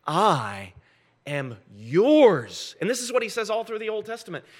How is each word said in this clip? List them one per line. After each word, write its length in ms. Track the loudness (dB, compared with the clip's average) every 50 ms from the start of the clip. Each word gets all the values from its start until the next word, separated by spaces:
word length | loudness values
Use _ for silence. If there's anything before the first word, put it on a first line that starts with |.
| _ -2
I 640 | 0 2 4 4 2 2 0 -6 -8 -10 -12 -14 -18 -20 _ _ _ _ _ _ _ _ _ -8
am 300 | -8 -6 -6 -8 -12 -14 _ _ -20
yours." 1000 | -20 -14 -2 2 4 4 6 8 8 8 8 6 4 -2 -8 -12 -14 -14 -14 -10 _
And 80 | -4 -4
this 120 | -4 -4
is 120 | -6 -2 -2
what 80 | -2
he 80 | -2 -2
says 200 | -6 -6 -6 -4
all 140 | -4 -4 -4
through 160 | -6 -8 -8
the 100 | -6 -6
Old 160 | -6 -6 -8
Testament. 380 | -8 -12 -14 -12 -12 -12 -12 -14 _ -20 -20